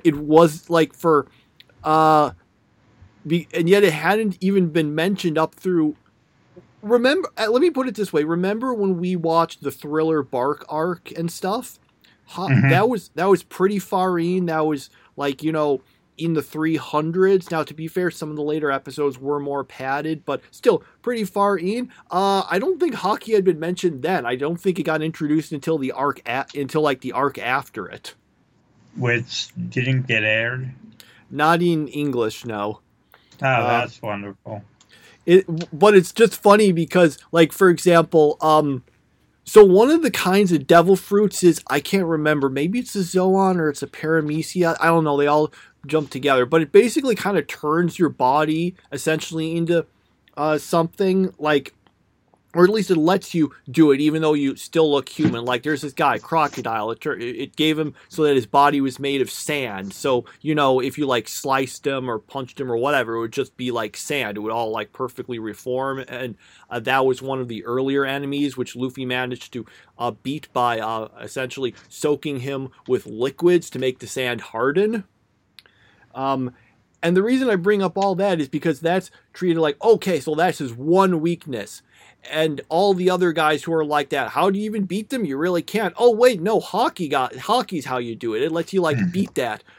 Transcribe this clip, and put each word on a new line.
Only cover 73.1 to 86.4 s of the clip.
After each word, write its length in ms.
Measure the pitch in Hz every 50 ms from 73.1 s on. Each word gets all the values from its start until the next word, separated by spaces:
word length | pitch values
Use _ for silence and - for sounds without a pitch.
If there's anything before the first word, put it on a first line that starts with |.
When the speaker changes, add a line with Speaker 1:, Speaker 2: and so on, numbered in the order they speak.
| 110 110 127 139 135 - 175 175 180 170 160 -
Speaker 1:
to 80 | - 131
make 200 | 131 131 127 -
the 80 | -
sand 320 | 110 - 135 127 123 120 110
harden. 640 | - - - 113 123 139 143 185 208 214 226 214 - _ _ _ _ _ _ _ _ _ _ - - _ _ _ _ _ _ _ _ _ -
Um, 400 | 123 135 139 135 131 127 123 - _ _ _ _ _ _ _ _ _ -
and 140 | 170 180
the 40 | 185 202
reason 260 | 233 262 262 269 247
I 80 | 208
bring 260 | 180 165 208 214 196 190
up 140 | 180 -
all 180 | 196 196 196 185
that 240 | 170 196 202 180 160
is 80 | 143
because 320 | 127 - 147 - 170 151 131
that's 320 | 165 165 175 190 185 - - _ _ _ -
treated 260 | - 185 180 165 165
like, 160 | 160 147 143 - -
okay, 380 | 226 220 175 - 190 175 143
so 120 | - 165 151
that's 260 | 156 170 190 - -
his 140 | 151 123 117
one 460 | 120 135 156 175 190 190 190 180 156
weakness. 640 | 156 170 170 165 - 156 127 107 101 - - - _ _ _ _ _ - _ _ - -
And 300 | - 156 160 160 147 135 - -
all 240 | 160 170 202 202 190
the 140 | 180 180 180
other 240 | 180 180 185 175 156
guys 300 | 165 156 151 156 143 -
who 100 | 170 165
are 120 | 160 156
like 240 | 147 151 147 143 -
that, 200 | 156 139 123 107
how 200 | - 139 170 202
do 80 | 196
you 80 | 202 214
even 200 | 214 214 214 190
beat 240 | 170 175 208 220 -
them? 160 | 277 247 214
You 120 | 143 135
really 240 | 135 160 180 180 170
can't. 320 | - - - 220 220 175 170
Oh, 180 | - 240 240 226
wait, 260 | 214 247 254 240 -